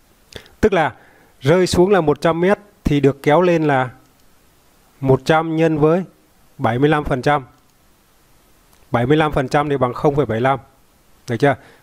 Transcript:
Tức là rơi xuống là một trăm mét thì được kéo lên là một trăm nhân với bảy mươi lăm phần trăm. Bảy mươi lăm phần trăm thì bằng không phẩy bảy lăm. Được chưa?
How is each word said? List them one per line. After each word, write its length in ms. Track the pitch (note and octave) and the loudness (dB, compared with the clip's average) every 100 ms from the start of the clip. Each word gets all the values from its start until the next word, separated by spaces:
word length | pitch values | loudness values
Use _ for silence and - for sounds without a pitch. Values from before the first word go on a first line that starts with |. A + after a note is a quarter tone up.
| _ _ _ - - - | _ _ _ -20 -20 -2
Tức 120 | A3 | 0
là 220 | F#3 C#3+ - _ _ _ _ | 0 -2 -4 _ _ _ _
rơi 260 | C3 F3+ F3+ | 0 2 2
xuống 220 | F3+ F#3 | 2 2
là 120 | G3 | 2
một 200 | D#3 C#3+ | 2 0
trăm 200 | E3+ E3 | -2 0
mét 180 | F3+ G#3 - _ | 0 -2 -6 _
thì 160 | - C#3+ | -2 2
được 240 | C#3 C3+ | 0 0
kéo 180 | D3 D3+ | 0 2
lên 260 | F3+ E3 D3+ | 2 0 0
là 220 | C3+ B2+ - _ _ _ _ _ _ _ _ _ - | 0 -2 -8 _ _ _ _ _ _ _ _ _ -8
một 200 | C3+ C3 - | 0 0 2
trăm 300 | D#3+ E3 D#3+ | 0 0 -2
nhân 220 | E3 D#3 | 0 2
với 260 | D#3 F3 F3 _ _ _ _ - | 0 0 -4 _ _ _ _ -8
bảy 220 | A#2+ A#2+ | -6 0
mươi 100 | D3 | 0
lăm 140 | D3+ | 0
phần 180 | D3 C3 | -2 -4
trăm. 240 | D3 D3 B2+ _ _ _ _ _ _ _ _ _ _ _ _ _ - | 0 -2 -4 _ _ _ _ _ _ _ _ _ _ _ _ _ -6
Bảy 140 | A#2 B2 | -4 0
mươi 120 | D#3 | 0
lăm 140 | D3+ | 0
phần 160 | D3+ C3 | -2 -2
trăm 220 | D3 D3 | -2 -2
thì 80 | C#3 | -2
bằng 160 | B2 | -2
không 220 | - D#3 C#3+ | -2 -2 0
phẩy 100 | A#2+ | -2
bảy 160 | A2 | -2
lăm. 180 | C3 C3+ - _ _ _ _ _ - | -2 -2 -6 _ _ _ _ _ -8
Được 80 | A#2 | -2
chưa? 180 | C#3 B2+ - - | 0 -2 -8 -20